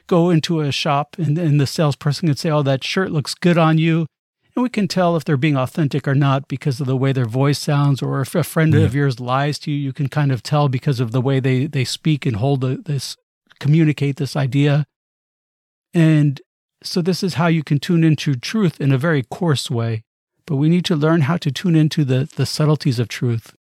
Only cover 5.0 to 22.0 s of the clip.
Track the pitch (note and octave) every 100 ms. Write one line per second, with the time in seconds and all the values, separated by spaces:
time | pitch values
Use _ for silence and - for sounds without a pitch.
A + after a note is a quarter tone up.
5 | F3 E3+ D#3+ C#3+ D#3 C#3 B2+ - C#3+ C#3+
6 | D3 C#3 C#3+ C3+ C#3 C3+ D3+ B2 C3 C3
7 | C3+ C3 A#2 B2 C#3 C#3 - C#3+ C#3+ C#3
8 | C#3 C#3 C3+ F3+ C#3 E3 D#3+ D3+ D#3 C3+
9 | C#3+ A#2+ B2 C3 D3 C#3 - C#3+ C#3 B2+
10 | C3+ D3+ C#3+ B2 - D3+ C#3+ B2+ - B2
11 | A#2 B2+ B2+ C3+ C3 B2+ C3+ C#3 B2 -
12 | D#3+ D3 D3 G#2 C3+ C#3 C3 C#3+ G#3+ C#3
13 | - - _ _ _ - C#3 D#3 D3+ C#3+
14 | C#3+ C3+ C#3 D3+ C3+ C3+ C#3+ C#3+ C#3+ _
15 | _ _ _ _ _ _ _ _ _ F3
16 | D#3+ D3+ D3 C3 - _ _ _ - F#3+
17 | E3+ F3 G3 - E3+ E3 C#3 C#3 - E3+
18 | E3 D3+ - B2+ - A3 F3+ - C#3+ C3+
19 | B2+ D3 - - F3 C#3 - A#2 A#2 A2+
20 | - _ _ _ - C#3 D3+ F3 E3+ D#3
21 | D#3 E3+ C3 E3+ D3+ B2+ F#3+ D#3+ D#3 -